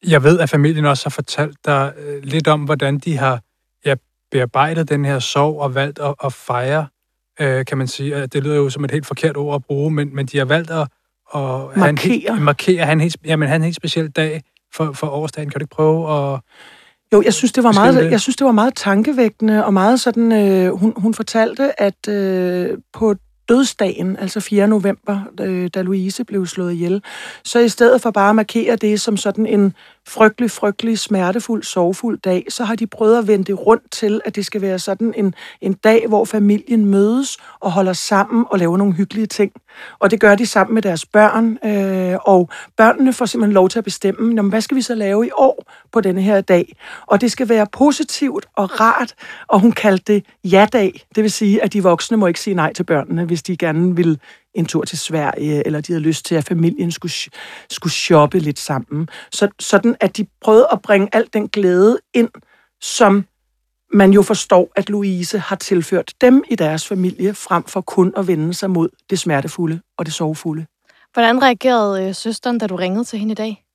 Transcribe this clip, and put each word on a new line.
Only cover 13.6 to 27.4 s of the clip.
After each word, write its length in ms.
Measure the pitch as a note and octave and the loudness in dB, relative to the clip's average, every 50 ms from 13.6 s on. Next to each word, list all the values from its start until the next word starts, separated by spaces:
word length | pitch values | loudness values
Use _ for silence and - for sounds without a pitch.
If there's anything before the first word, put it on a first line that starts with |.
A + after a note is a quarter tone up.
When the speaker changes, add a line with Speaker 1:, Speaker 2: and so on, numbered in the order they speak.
| D#3+ | 0
Speaker 1:
helt 140 | E3 E3+ | -2 -4
speciel 340 | - - E3 - E3 D#3+ D#3 | -6 -8 -6 -4 -4 -4 -4
dag 320 | C#3 - D#3 D#3 D3+ D#3+ C#3 _ _ _ _ _ - | -2 -4 -2 -2 -4 -8 -12 _ _ _ _ _ -6
for, 180 | - D#3+ D3+ C#3 | -6 -4 -4 -4
for 140 | C3+ - D3+ | -6 -8 -6
årsdagen. 420 | C#3 C#3+ D#3 D3+ - - D3+ C#3+ | -6 -6 -6 -6 -8 -10 -10 -8
Kan 100 | C#3 C3 | -8 -8
du 40 | D3+ | -10
ikke 100 | D3 - | -10 -4
prøve 580 | - D#3 D#3 D#3 D#3+ E3 D#3 D3+ D3 C#3 C#3 C#3 | 0 2 2 2 2 0 -2 -2 -2 -2 -2 -4
at 60 | C3 - _ _ _ - - - _ _ _ _ _ _ _ - | -6 -10 _ _ _ -20 -20 -20 _ _ _ _ _ _ _ 4
Speaker 2:
Jo, 100 | G#3 - | 4 6
jeg 120 | - G#3+ | 4 2
synes, 180 | - - B3 - | 2 0 0 0
det 120 | - A#3+ | 2 4
var 60 | A#3 | 4
Speaker 1:
beskrive 220 | G#3+ G3+ G#3 A#3+ C4+ | 4 6 6 6 6
Speaker 2:
meget, 120 | B3+ - | 4 4
Speaker 1:
det? 60 | E3 | 4
Speaker 2:
jeg 100 | G3+ G#3+ | 2 0
synes, 160 | - - B3+ | 0 -2 -2
det 80 | - C#4 | 0 2
var 80 | C4 A#3 | 2 4
meget 220 | G#3 G#3+ B3+ B3+ | 4 2 2 0
tankevækkende 880 | - - G3+ G3 G3+ A3 C#4+ D4 B3 B3 A3 G#3+ _ A3 A3 G#3+ G#3+ G#3 | -2 -2 0 0 2 2 0 2 2 0 0 0 _ 0 0 2 2 2
og 80 | - G3 | 2 2
meget 280 | F#3+ F#3 G#3 B3 B3+ | 2 4 4 4 2
sådan, 320 | - B3 A3+ A#3 A#3 A3+ A3+ | 2 0 0 2 2 2 4
øh, 420 | G#3+ G3+ G3 F#3+ F#3+ F#3 F#3 F3+ | 4 4 4 4 2 2 0 0
hun, 180 | F3+ F3+ A3 A3+ | 0 0 -2 0
hun 180 | - F#3 A3+ A3 | 0 -2 -2 -2
fortalte, 680 | - A3 - - A3+ A3 A3+ A#3+ - C4+ C#4 C4+ - | -2 -6 -4 0 0 0 0 0 -2 -2 -2 0 0
at, 280 | G3+ G3+ F#3+ _ - - | -2 -2 -2 _ -8 -6
øh, 680 | G#3 G3+ G3 F#3+ F#3+ F#3 F3+ F3+ F3+ F3+ F3+ - - - - _ _ | -4 -2 -2 -2 -2 -2 -2 -2 -2 -2 -2 -4 -6 -8 -12 _ _
på 220 | - A3 A3 G#3 F#3+ _ _ _ _ _ - | -2 0 0 0 -2 _ _ _ _ _ 0
dødsdagen, 680 | A#3 B3+ C#4 - - _ G#3+ F#3+ - - F3 F#3 F#3+ | 2 2 2 0 0 _ -2 -2 -2 -4 -4 -4 -4
altså 240 | - - F#3 - G#3+ | -4 -6 -8 -8 -8
fjerde 280 | G3 - G#3 G3+ G3 G#3 | -8 -2 0 2 2 4
november, 520 | A3 G#3+ F#3 G3 F#3+ - _ - G3+ G3 G3 - - - | 2 2 0 -2 -4 -4 _ -6 -6 -6 -6 -10 -12 -8
øh, 300 | - F#3+ F#3 F3+ F3+ F3 - | -6 -4 -4 -4 -4 -4 -4
da 80 | G3 F#3 | -4 -4
Louise 420 | F3+ G3 G3 F#3 F#3+ F#3+ - B3 | -2 -2 -2 -2 -4 -4 -6 -8
blev 220 | - G#3 G3+ F#3 | -6 -4 -4 -4
slået 260 | E3+ - - F3+ F3 F3 | -4 -6 -6 -6 -4 -4
ihjel, 300 | E3+ E3+ F3 F#3 G3+ - - - - - - - - | -4 -2 -2 -2 -4 -4 -10 -18 -16 -16 -18 -18 -18